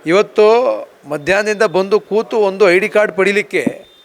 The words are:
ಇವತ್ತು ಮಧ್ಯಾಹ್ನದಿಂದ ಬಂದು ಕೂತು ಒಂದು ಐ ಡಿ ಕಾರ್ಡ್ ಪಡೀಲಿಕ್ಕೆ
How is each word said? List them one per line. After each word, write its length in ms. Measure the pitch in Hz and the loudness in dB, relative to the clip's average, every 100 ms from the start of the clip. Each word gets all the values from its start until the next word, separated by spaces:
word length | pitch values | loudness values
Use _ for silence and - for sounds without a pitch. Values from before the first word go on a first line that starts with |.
| 151 | -2
ಇವತ್ತು 380 | 185 208 - 214 233 254 214 - _ 139 | 0 0 2 4 4 0 -4 -8 _ -12
ಮಧ್ಯಾಹ್ನದಿಂದ 540 | 151 143 196 214 208 | -6 -2 0 0 0
ಬಂದು 380 | 214 165 196 202 | 0 0 -2 -6
ಕೂತು 360 | - 208 226 233 | -6 -4 -2 0
ಒಂದು 340 | 202 190 202 | -2 2 2
ಐ 80 | 180 | 4
ಡಿ 100 | 202 | 2
ಕಾರ್ಡ್ 240 | 208 214 | 0 0
ಪಡೀಲಿಕ್ಕೆ 720 | 175 190 202 202 175 117 - - _ | 0 0 0 -2 -4 -4 -8 -14 _